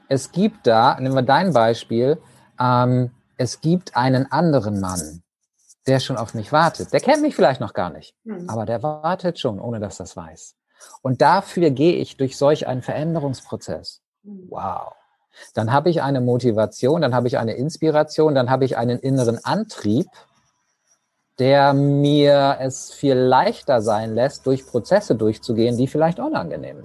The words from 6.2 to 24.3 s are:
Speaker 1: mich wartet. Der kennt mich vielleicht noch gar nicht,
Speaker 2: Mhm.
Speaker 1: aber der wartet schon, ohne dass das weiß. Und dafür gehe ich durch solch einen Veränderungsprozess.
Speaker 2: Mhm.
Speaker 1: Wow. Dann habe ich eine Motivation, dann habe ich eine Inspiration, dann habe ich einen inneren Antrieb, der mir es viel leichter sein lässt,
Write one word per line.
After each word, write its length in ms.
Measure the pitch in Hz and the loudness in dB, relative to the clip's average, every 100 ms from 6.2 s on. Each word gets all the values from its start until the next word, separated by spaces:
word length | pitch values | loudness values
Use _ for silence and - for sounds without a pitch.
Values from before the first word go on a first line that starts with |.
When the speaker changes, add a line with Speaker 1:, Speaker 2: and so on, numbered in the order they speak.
| 113 | -6
Speaker 1:
mich 180 | - 104 | -8 -2
wartet. 420 | 151 165 - - | 2 2 0 -2
Der 60 | 147 | 0
kennt 220 | - 302 | 2 2
mich 140 | 294 - | 0 2
vielleicht 260 | 175 127 | 2 2
noch 120 | 104 | -4
gar 160 | - 90 | -6 -6
nicht, 260 | 71 - _ | -8 -18 _
Speaker 2:
Mhm. 260 | 226 196 175 | -14 -12 -8
Speaker 1:
aber 160 | 113 107 | -6 -4
der 180 | 117 | -4
wartet 560 | 151 151 156 185 180 165 | -6 -6 -4 -4 -4 -4
schon, 200 | 131 98 | -6 -6
ohne 200 | 113 117 | -8 -8
dass 180 | 101 - | -8 -10
das 200 | 87 - | -16 -16
weiß. 380 | 80 80 - _ _ _ - - | -18 -20 -20 _ _ _ -20 -10
Und 200 | 131 127 | -6 2
dafür 480 | 147 180 - - 170 | 4 4 0 0 2
gehe 260 | 127 160 135 | 4 2 2
ich 220 | 135 - | -4 -4
durch 200 | 135 - | -6 0
solch 300 | 143 151 - | 2 2 -2
einen 140 | 127 | -6
Veränderungsprozess. 1200 | - 117 156 165 143 127 - 110 - 80 92 - _ _ | -6 -6 -4 -4 -4 -8 -10 -12 -10 -12 -12 -20 _ _
Speaker 2:
Mhm. 240 | 202 196 180 | -20 -20 -16
Speaker 1:
Wow. 440 | - 98 - - - _ _ _ - - | -10 -8 -8 -12 -18 _ _ _ -20 -10
Dann 180 | - 113 | -6 0
habe 180 | 139 160 | 2 2
ich 120 | 156 | 0
eine 200 | 135 139 | 0 0
Motivation, 800 | 123 123 123 107 107 - 123 165 | 0 2 2 2 0 0 0 0
dann 120 | 143 | 0
habe 140 | 123 123 | 0 0
ich 100 | 127 | -2
eine 160 | 113 | -4
Inspiration, 840 | 110 143 - 156 151 156 - 156 135 | -4 -6 -2 0 2 0 2 2 2
dann 140 | 123 | 2
habe 160 | 131 131 | 0 0
ich 120 | - | -2
einen 220 | 120 123 | -2 -2
inneren 440 | 135 135 117 117 | -2 0 0 -2
Antrieb, 640 | - 170 220 - 104 110 - _ _ _ _ _ _ _ _ _ _ _ _ - | -4 -4 -4 -6 -2 -2 -2 _ _ _ _ _ _ _ _ _ _ _ _ -2
der 360 | 127 139 139 | 2 4 4
mir 840 | 139 143 143 143 147 143 143 139 135 | 4 2 2 4 4 6 4 4 0
es 320 | 131 131 - | -4 -8 -14
viel 220 | - 143 127 | -4 0 2
leichter 680 | 127 127 185 233 - 123 | 4 4 2 -2 0 0
sein 340 | 107 107 113 110 | 2 -2 -2 -2
lässt, 300 | 131 | -2